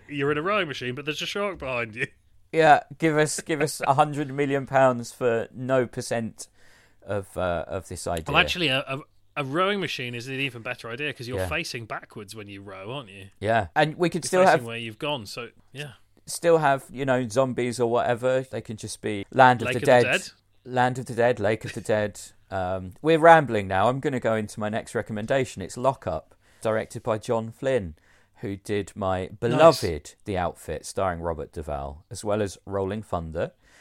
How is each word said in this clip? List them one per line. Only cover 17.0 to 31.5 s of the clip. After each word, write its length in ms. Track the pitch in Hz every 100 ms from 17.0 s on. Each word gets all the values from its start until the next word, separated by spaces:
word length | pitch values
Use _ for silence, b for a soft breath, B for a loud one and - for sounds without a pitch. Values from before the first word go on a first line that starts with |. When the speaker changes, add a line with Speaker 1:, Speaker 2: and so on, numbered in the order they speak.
| 135
Speaker 2:
know, 200 | 127 123
zombies 500 | 110 135 123 123 117
or 100 | 117
whatever. 520 | 120 - 117 127 131
They 180 | 131 117
can 140 | - 107
just 260 | 107 -
be 240 | 110 104 -
Land 300 | 123 127 120
of 60 | 120
Speaker 1:
Lake 60 | 123
Speaker 2:
the 20 |
Speaker 1:
of 40 |
the 40 | -
Speaker 2:
Dead. 180 | 123
Speaker 1:
Dead. 180 | 120 185 - - _ _ 123
Speaker 2:
Land 340 | 127 123 120
of 60 | 123
the 80 | 113
Dead, 240 | 117 117
Lake 240 | 104 110 110
of 80 |
the 80 | 113
Dead. 380 | 104 107 104 - - - _
Um, 420 | 98 90 95 92 -
we're 160 | 151 160
rambling 480 | 165 165 131 110 98
now. 220 | 95 113
I'm 100 | 135
gonna 200 | 147 123
go 140 | 113
into 260 | 110 107 -
my 100 | 107
next 260 | 107 - 113
recommendation. 640 | 101 107 113 135 127 -
It's 160 | 90 -
Lock 300 | 127 131 98
Up, 260 | 78 - _ b b
directed 420 | 113 110 - 113
by 160 | 120 110
John 320 | - 113 113
Flynn, 420 | - 135 127 87 76 b b b _
who 180 | 104 98
did 360 | - 104 98 104
my 260 | 95 92 92
Speaker 1:
Nice. 40 | 107
Speaker 2:
beloved 760 | 95 151 160 143 98 76 - - -
The 120 | 92
Outfit, 480 | 85 - - 76 -
starring 360 | - 95 85
Robert 300 | 85 78 71